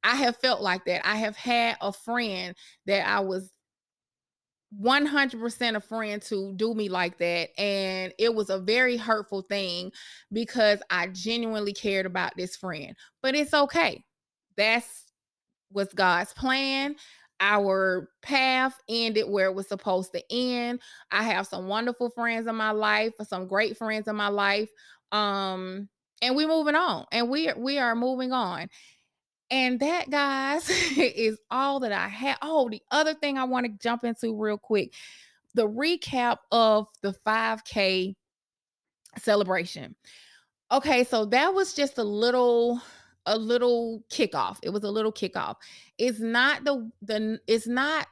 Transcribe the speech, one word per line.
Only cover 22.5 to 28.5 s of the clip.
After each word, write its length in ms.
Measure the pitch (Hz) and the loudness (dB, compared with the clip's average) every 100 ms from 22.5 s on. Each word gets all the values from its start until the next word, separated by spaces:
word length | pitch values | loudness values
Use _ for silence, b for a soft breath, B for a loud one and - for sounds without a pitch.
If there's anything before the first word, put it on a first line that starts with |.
| 226 | -2
my 140 | 214 | 0
life, 420 | 214 214 214 220 220 214 | 0 2 2 0 -4 -8
some 180 | 185 185 | -8 -2
great 300 | 196 214 226 | 0 0 -2
friends 320 | 226 214 214 | -4 -4 -4
in 80 | 208 | -2
my 120 | 208 | 0
life. 420 | 202 196 202 214 _ B B _ | 2 2 2 -2 _ B B _
Um, 760 | 214 208 196 196 185 185 190 202 _ _ _ | 0 0 0 -2 -4 -6 -8 -12 _ _ _
and 120 | 240 | 0
we 120 | 262 311 | 2 2
moving 280 | 320 302 | 2 4
on, 300 | 302 359 175 - | 2 2 0 -2
and 160 | 233 240 | -2 0
we, 240 | 285 320 | 0 0
we 240 | 247 247 285 | -2 -2 0
are 160 | 247 | 0
moving 380 | 233 247 254 254 | 2 0 0 -2
on. 360 | 254 196 | -2 -2